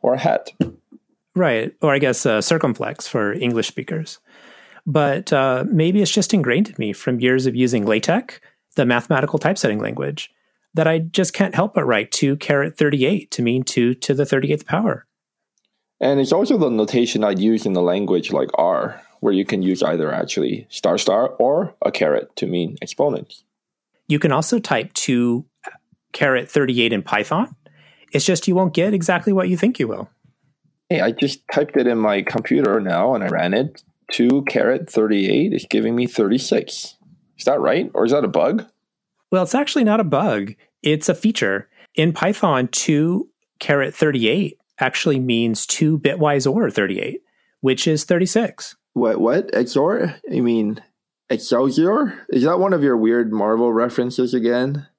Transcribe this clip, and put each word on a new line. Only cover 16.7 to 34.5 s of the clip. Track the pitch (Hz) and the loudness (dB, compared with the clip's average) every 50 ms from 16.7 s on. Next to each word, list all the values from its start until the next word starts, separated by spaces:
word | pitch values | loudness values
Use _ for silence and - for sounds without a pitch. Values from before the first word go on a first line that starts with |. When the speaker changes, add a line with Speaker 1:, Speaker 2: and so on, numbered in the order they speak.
| 120 107 107 104 - 123 120 120 - - 107 | 2 0 0 0 2 0 0 2 0 0 0
Speaker 1:
I'd | 104 98 92 | 0 0 2
use | 98 110 113 110 - | 2 2 2 2 0
in | 107 95 | 0 0
the | 90 | 2
language | 90 87 87 98 104 90 92 87 82 - | 2 2 0 0 0 0 0 0 0 0
like | - 71 65 - - | -2 -2 -2 0 0
R, | - 76 90 92 69 53 - - - - _ _ _ | 0 2 2 2 0 -2 -4 -8 -12 -20 _ _ _
where | - 107 98 | -2 0 0
you | 95 98 | 0 0
can | - - 98 | 0 -2 -2
use | 92 92 92 85 - | 0 0 0 0 0
either | 76 82 85 80 76 - | -2 0 0 -2 -2 -2
actually | - - - - - 71 62 - - - _ | -4 -4 -4 -4 -4 -2 -2 -4 -6 -10 _
star | - - - - 87 - | -16 -4 -2 0 0 0
star | - - 92 107 120 131 | 0 2 2 2 2 0
or | - - 117 127 143 165 202 170 - _ | 0 0 2 2 2 0 -2 -4 -6 _
a | - - | -4 -2
caret | - - - 78 71 58 - - _ - | 0 0 0 2 2 0 -2 -4 _ -8
to | - 92 | -6 -4
mean | 90 87 85 80 - 151 | -2 -2 -2 -4 -6 -10
exponents. | - - - _ 135 147 120 - - _ - - _ _ _ _ _ _ _ _ _ _ _ _ _ _ | -14 -14 -2 _ 0 0 0 -4 -10 _ -20 -20 _ _ _ _ _ _ _ _ _ _ _ _ _ _
Speaker 2:
You | 147 147 | -2 0
can | 151 165 135 | 2 2 2
also | 143 160 - - 240 | 2 0 0 -2 -2
type | 214 - - 117 110 - | 0 0 -2 -2 -2 -4
two | _ - - - 131 120 120 120 120 123 151 _ _ _ _ - - - _ _ _ _ _ _ | _ -6 -2 0 0 2 2 2 0 -2 -4 _ _ _ _ -20 -20 -20 _ _ _ _ _ _
caret | - - 151 139 131 123 - - | -4 0 0 2 2 0 -2 0
thirty-eight | - 151 143 123 127 120 117 113 | 0 0 0 2 2 2 2 2
in | 113 101 | 2 -2
Python. | 90 - - 107 104 - 151 170 240 - - _ _ _ _ _ _ _ _ _ _ _ | -2 0 -2 -2 0 0 0 0 0 -2 -4 _ _ _ _ _ _ _ _ _ _ _
It's | - 143 - | -4 -2 0
just | - 185 160 - | 2 0 0 2
you | - 185 | 0 2
won't | 180 190 180 151 | 2 2 2 2
get | - 170 202 214 | 0 0 2 0
exactly | 196 165 - 185 175 175 - | 0 0 0 0 0 2 0
what | 202 190 185 185 | 2 2 2 0
you | 185 | 0
think | 165 - 226 254 - | 2 0 0 0 0
you | 139 110 | -2 -4
will. | - - - - _ _ _ _ _ _ _ _ _ _ _ _ _ _ _ _ | -4 -8 -10 -14 _ _ _ _ _ _ _ _ _ _ _ _ _ _ _ _
Speaker 1:
Hey, | 180 156 | -2 0
I | - 117 | 0 0
just | 113 - 139 135 - - _ - - | 0 0 -2 -2 -2 -6 _ -4 -2
typed | 143 147 - - 143 | -2 -2 0 0 2
it | 123 123 | 2 2
in | 120 113 | 2 2
my | 110 107 101 98 | 2 2 0 0
computer | 98 - - 104 - - 127 143 143 110 98 110 | -2 -2 -4 -6 -2 0 0 2 2 2 2 0
now | 104 92 85 85 95 120 131 | 0 0 0 0 0 0 0
and | 113 95 | 0 -2
I | - | -2
ran | - 80 80 87 95 | -2 0 0 0 0
it. | 110 135 160 - - _ _ _ _ _ - | 0 -2 -2 -6 -14 _ _ _ _ _ -12
Two | - - 117 120 131 143 139 | -2 2 2 4 4 2 0
caret | - | -2